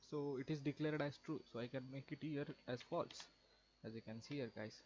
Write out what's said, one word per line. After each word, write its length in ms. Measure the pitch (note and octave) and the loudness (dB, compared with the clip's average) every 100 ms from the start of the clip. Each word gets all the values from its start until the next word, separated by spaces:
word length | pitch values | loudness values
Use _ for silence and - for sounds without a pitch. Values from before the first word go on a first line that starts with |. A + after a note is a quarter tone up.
| - | -2
So 280 | D3+ C#3+ C3 | 0 2 2
it 100 | C3+ | 0
is 100 | D#3 | 2
declared 420 | C#3 C#3 D3+ D3+ | 2 4 4 4
as 160 | D3 C3+ | 2 0
true, 240 | - D#3 - | -2 -2 -2
so 80 | A#2 | -2
I 80 | A#2+ | 0
can 160 | C3+ B2+ | 0 -2
make 200 | C3+ C3+ | -6 -4
it 80 | C#3+ | -4
here 240 | D3 C#3+ D3 - - | 0 2 0 -4 -2
as 140 | B2 | -4
false, 460 | - E3+ - - - - - - _ _ - | 2 2 2 -2 -10 -14 -20 -20 _ _ -6
as 100 | A2+ | -6
you 60 | |
can 200 | A2 A2+ | -6 -8
see 140 | - D3 | -2 -2
here, 160 | A#2+ G2+ | 0 -2
guys. 280 | G#2+ - | -4 -6